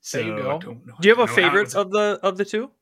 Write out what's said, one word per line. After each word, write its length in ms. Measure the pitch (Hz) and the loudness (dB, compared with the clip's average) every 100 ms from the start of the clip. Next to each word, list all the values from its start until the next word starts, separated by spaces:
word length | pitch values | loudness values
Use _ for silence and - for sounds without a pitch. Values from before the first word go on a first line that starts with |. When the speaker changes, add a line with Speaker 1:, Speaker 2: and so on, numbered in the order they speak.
Speaker 1:
So 160 | - 131 | -8 -6
Speaker 2:
There 100 | 113 | -6
you 80 | 107 | -6
go. 200 | 104 151 | -4 -6
Speaker 1:
I 40 | |
don't 260 | - 117 - | -8 -18 -20
know, 100 | - | 0
Speaker 2:
Do 80 | 185 | 4
you 80 | 226 | 6
have 40 | |
Speaker 1:
I 40 | |
Speaker 2:
a 40 | 233 | 4
Speaker 1:
don't 80 | - | 4
know 40 | |
how 40 | 175 | 4
it 40 | |
Speaker 2:
favorite 120 | 180 | 2
Speaker 1:
was 120 | 208 147 | 0 -2
Speaker 2:
of 160 | 196 | -2
the, 280 | 202 208 202 | 0 0 0
of 160 | 190 185 | -2 -2
the 80 | 202 | -4
two? 260 | 214 254 _ | -4 -8 _